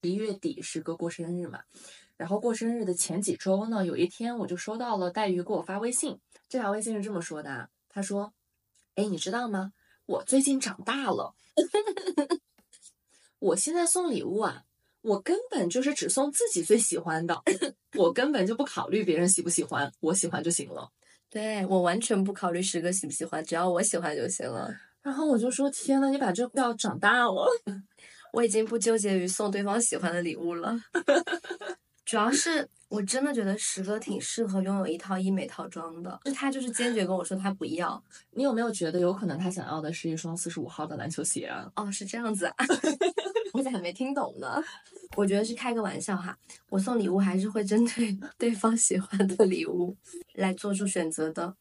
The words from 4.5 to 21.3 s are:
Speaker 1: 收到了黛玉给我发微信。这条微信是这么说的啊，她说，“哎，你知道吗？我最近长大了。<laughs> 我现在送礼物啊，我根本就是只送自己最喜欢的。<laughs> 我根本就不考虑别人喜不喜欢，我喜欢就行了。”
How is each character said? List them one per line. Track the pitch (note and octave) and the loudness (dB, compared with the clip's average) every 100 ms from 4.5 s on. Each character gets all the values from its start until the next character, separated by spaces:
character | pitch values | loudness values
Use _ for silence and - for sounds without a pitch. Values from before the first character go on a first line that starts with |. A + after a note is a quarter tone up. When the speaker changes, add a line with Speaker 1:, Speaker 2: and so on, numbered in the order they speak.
Speaker 1:
收 | F3 - A3 | -4 -6 -6
到 | B3 G#3+ | -2 0
了 | F3+ | 0
黛 | F3+ G#3+ | 0 0
玉 | F3+ | 0
给 | F3+ | 0
我 | G3+ | -2
发 | E3+ G3 | -2 -4
微 | A#3 | -2
信。 | A#3+ D4 - _ - _ | -2 -2 -6 _ -20 _
这 | C4+ | -2
条 | G#3+ | 0
微 | G#3 | -2
信 | A3 | -2
是 | G#3+ | -2
这 | G3+ | -2
么 | G3 | -4
说 | E3+ D3+ | -6 -8
的 | D3+ | -8
啊， | C3 A#2 _ _ | -10 -10 _ _
她 | - | -6
说 | G3 G3+ G#3 _ _ _ _ _ _ - | -2 -2 -4 _ _ _ _ _ _ -2
，“哎， | |
你 | G#3 E3+ | 0 0
知 | - | -2
道 | A3+ A#3+ | -2 -2
吗？ | G3 F#3+ - _ _ | -2 -4 -8 _ _
我 | - - | -4 -4
最 | - C4 | 4 4
近 | C4+ C4+ | 4 2
长 | A3 G3 | 0 -6
大 | F#3+ C4+ C4 | -4 -2 0
了。 | D#3 - _ _ - | -2 -4 _ _ 2
<laughs> | - G#4 G#4 G4 F#4+ - C#4+ D#4+ _ _ _ - - _ _ _ _ _ | 4 2 0 -4 -2 0 0 -2 _ _ _ -20 -20 _ _ _ _ _
我 | G3 F3 | 2 2
现 | - | 2
在 | E4+ E4+ | 2 2
送 | F4+ F4 | 2 0
礼 | G#3+ | -2
物 | - G3 | -2 0
啊， | G#3 - _ _ _ _ | -2 -4 _ _ _ _
我 | A3+ G3 | 0 0
根 | - F#4+ B4 | 2 0 0
本 | G4+ F3 | 0 0
就 | A#3+ | 2
是 | C4+ | 0
只 | C#4+ - | 0 0
送 | - C#4+ | 2 2
自 | C#4+ A#4 | 2 0
己 | - | 0
最 | D#3+ A3+ | 4 4
喜 | - E3+ | 4 0
欢 | E3+ D#3+ E3+ | -2 -2 0
的。 | E3 - - D4 | 0 2 2 0
<laughs> | - _ - | -4 _ 4
我 | C4 | 4
根 | - C4+ | 6 2
本 | C#4 | 4
就 | F#3+ A3+ | 2 2
不 | |
考 | C#4 - - | -2 -2 0
虑 | G3+ | 0
别 | F#3+ D#3+ | 2 4
人 | F3+ | 4
喜 | F#3+ | 4
不 | E3 | 2
喜 | - | 0
欢， | D3 - C#3 - | 0 -2 -4 -2
我 | D#3 | 0
喜 | F#3+ F3 | 0 0
欢 | - | -2
就 | D#3+ | -2
行 | F3 - | -2 -4
了。” | - - _ _ _ _ | -10 -14 _ _ _ _